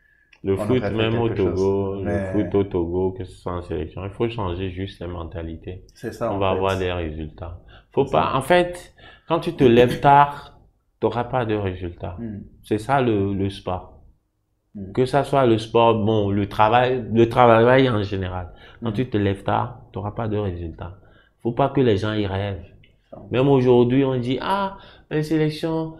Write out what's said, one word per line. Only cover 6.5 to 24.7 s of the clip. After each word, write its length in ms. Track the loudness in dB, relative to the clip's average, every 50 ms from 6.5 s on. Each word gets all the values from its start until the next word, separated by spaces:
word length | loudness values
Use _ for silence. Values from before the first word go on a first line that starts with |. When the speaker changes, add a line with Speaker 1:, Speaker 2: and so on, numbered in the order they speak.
Speaker 2:
fait. 40 | 2
Speaker 1:
avoir 200 | 2 2 0 0
des 140 | 0 -2 -2
résultats. 680 | -2 -4 -4 -6 -6 -8 -10 -10 -10 -14 -14 -14 -14 -16 -20 -20 -20 -20 _ _
Faut 140 | _ -2 0
Speaker 2:
C'est 60 | 2
Speaker 1:
pas, 180 | 2 0 0 2
Speaker 2:
ça. 60 | -2
Speaker 1:
en 60 | -4 0
fait, 500 | 2 2 2 2 0 -4 -12 -16 -20 _ _ -20 -20 -20 _ _
quand 120 | -4 -4 -2
tu 140 | -2 -6 0
te 100 | 4 4
lèves 380 | 6 8 8 6 6 2 2
tard, 580 | 4 6 6 6 6 4 0 -12 -16 -20 -20 _ _ _ _ _ _ _ _ _
t'auras 240 | -2 -2 0 -2 -4
pas 220 | -2 -2 -2 -2
de 100 | 0 -2
résultats. 640 | -2 -2 -4 -4 -6 -8 -10 -10 -10 -12 -12 -10 -10
Speaker 2:
Hmm. 220 | -12 -12 -12 -12 -14 -18 -20 -20 -4
Speaker 1:
C'est 140 | -2 -2
ça 240 | -2 0 0 0 2
le, 320 | 2 2 2 0 0 0 -2
le 160 | -2 -2 -4
sport. 540 | -4 -8 -8 -6 -6 -6 -8 -14 -20 -20 -20 -20 _ _ _ _ _ _ _ _ _ _ _ _ _
Speaker 2:
Hmm. 160 | -12 -12 -6
Speaker 1:
Que 160 | -2 -2 -2
ça 160 | 2 0 -2 0
soit 240 | 2 0 2 4
le 100 | 4 4
sport, 380 | 2 0 0 2 4 4 6 4 2 2
bon, 240 | 2 2 2 0 0
le 180 | 0 -2 -2
travail, 560 | -2 2 2 2 4 4 4 2 2 0 -4 -4 0
le 160 | 4 4 4
travail 640 | 4 6 6 6 8 8 6 6 6 6 6 4 4
en 140 | 2 0 -2
général. 480 | -2 -4 -4 -4 -4 -6 -8 -10 -10 -16 -20 -20 -20 -16 -8 -6
Quand 80 | -4
Speaker 2:
Hmm. 20 | -2
Speaker 1:
tu 160 | -4 -4 -2
te 80 | 0
lèves 240 | 0 0 0 -2 -2
tard, 380 | -2 -2 -2 -2 -2 -4 -8 -16 -20 -12 -12
t'auras 180 | -8 -8 -8
pas 160 | -6 -6 -4
de 100 | -4 -2
résultats. 600 | -2 -4 -4 -6 -6 -10 -10 -10 -12 -14 -14 -14 -18 -20 -20 _ _ _ _ _ _
Faut 120 | _ -4 0
pas 160 | 0 0 0
que 120 | 2 2
les 160 | 2 4 2
gens 160 | 2 0 -2 -2
y 140 | -2 -2
rêvent. 340 | -2 -2 -4 -4 -4 -6 -10 -12 -18 -20 _ -20 _ _ _ _ _
Speaker 2:
Ça. 80 | -20 -20 -10 -4
Speaker 1:
Même 160 | -2 0 4
aujourd'hui, 560 | 4 4 4 6 6 6 6 6 4 4 2 2
on 100 | 2 0 -2
dit, « 180 | -2 -2 -4 -4
Ah, 360 | -2 -2 -2 -2 -2 -6